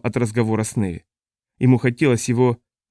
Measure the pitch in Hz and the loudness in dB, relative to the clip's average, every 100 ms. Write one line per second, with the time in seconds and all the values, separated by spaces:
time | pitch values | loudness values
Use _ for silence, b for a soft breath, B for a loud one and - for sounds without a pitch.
0 | 117 113 117 110 110 110 107 - 98 82 | 0 -2 -2 -2 -2 -2 -4 -4 -4 -6
1 | _ _ _ _ _ - 127 123 131 120 | _ _ _ _ _ -2 2 4 2 0
2 | 147 120 - 120 127 117 _ _ _ | 0 0 0 0 0 0 _ _ _